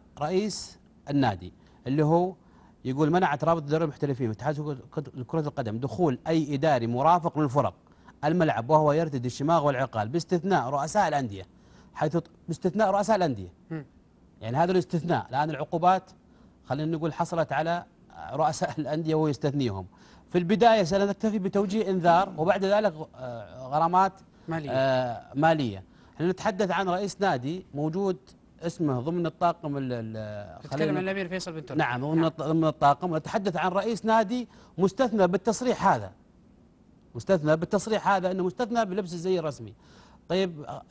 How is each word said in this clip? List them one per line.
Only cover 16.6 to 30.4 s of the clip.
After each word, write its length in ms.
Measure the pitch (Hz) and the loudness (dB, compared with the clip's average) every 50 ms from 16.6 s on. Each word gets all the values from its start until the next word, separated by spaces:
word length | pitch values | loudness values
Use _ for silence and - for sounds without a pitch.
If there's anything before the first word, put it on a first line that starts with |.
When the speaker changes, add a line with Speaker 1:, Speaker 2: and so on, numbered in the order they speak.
| _ | _
Speaker 1:
خلينا 320 | - 131 147 151 160 165 151 | -6 -4 -4 -2 -2 -2 -2
نقول 160 | 156 160 143 | -2 -4 -2
حصلت 400 | - 170 - 180 165 151 - 135 | -4 -4 -2 0 -2 -2 0 -2
على 320 | 139 156 165 170 175 170 - _ _ _ - - 85 78 80 | -2 -2 -2 -2 -4 -6 -10 _ _ _ -20 -20 -16 -14 -8
رؤساء 400 | 120 143 156 151 151 - - 156 - | -2 0 0 0 0 -2 -4 -4 -4
<laughs> 40 | 156 | -4
الأندية 360 | 147 127 151 156 165 156 156 | -4 -2 -2 -2 0 0 2
وهو 120 | 156 156 151 | 2 2 2
يستثنيهم. 580 | 139 - - 143 135 147 135 117 98 95 95 - - - - - - - - - | 0 0 -2 -2 0 0 0 -2 -2 -4 -8 -12 -16 -20 -20 -20 -20 -20 -12 -2
في 60 | - 180 | -2 0
البداية 460 | 175 165 220 175 233 233 226 220 185 | 2 2 4 6 6 6 8 6 4
سنكتفي 560 | 147 190 196 202 202 196 - - 220 208 220 | 2 2 2 2 0 0 -2 -2 -2 -2 -2
بتوجيه 500 | 180 190 - 202 202 196 196 220 208 190 | -2 -2 0 0 0 0 0 -2 0 0
إنذار 440 | 190 185 160 175 165 175 196 190 185 156 | 0 2 4 6 6 6 4 2 -2 0
وبعد 280 | 160 185 202 208 190 | 0 2 2 2 2
ذلك 280 | 190 202 208 214 202 156 | 2 2 2 2 0 -2
غ-، 140 | 156 156 - - | -4 -10 -14 -14
آه، 520 | 117 131 127 120 117 104 87 85 127 131 127 | -12 -12 -10 -10 -12 -14 -14 -16 -16 -8 -4
غرامات 460 | 139 151 165 170 175 185 190 190 190 - - - _ - - - | 0 2 2 4 6 4 4 4 2 -4 -16 -20 _ -16 -10 -8
Speaker 2:
مالية. 220 | 165 165 151 139 | -6 -6 -4 -2
Speaker 1:
آه، 520 | 123 131 135 135 131 127 127 123 117 101 - - - | 0 2 2 2 2 2 0 -2 -4 -8 -10 -8 -2
مالية. 480 | 135 156 165 165 156 139 113 101 92 90 - - - - - - | 2 4 4 4 4 0 -2 -4 -6 -12 -16 -20 -20 -20 -18 -8
احنا 120 | - 151 180 | -4 -2 -2
نتحدث 400 | 185 - - 214 196 185 214 175 | -2 -2 -2 -2 -2 0 -2 -2
عن 180 | 180 175 196 185 | 0 -2 0 0
رئيس 320 | 175 185 208 196 - - | -2 -2 -2 -6 -4 -2
نادي 440 | 202 190 160 131 120 139 170 185 180 - - | 0 0 0 0 -2 -4 -6 -8 -10 -10 -6
موجود 440 | 139 151 160 160 190 202 190 185 185 - - - - _ _ _ - | -4 -4 -2 -2 -2 -2 -2 -2 -4 -8 -16 -20 -20 _ _ _ -10
اسمه 380 | 160 170 165 - 170 147 131 123 | -8 -8 -4 -2 0 0 0 0
ضمن 260 | 120 160 170 175 170 | -2 -2 -2 -2 -2
الطاقم 520 | 160 156 - 180 175 165 - - 151 143 139 | -4 -2 0 0 0 0 -2 -6 -6 -4 -4
ال-، 60 | 135 127 123 | -4 -4 -4
ال-، 640 | 117 113 110 110 110 107 107 104 104 | -4 -6 -8 -8 -8 -10 -10 -10 -12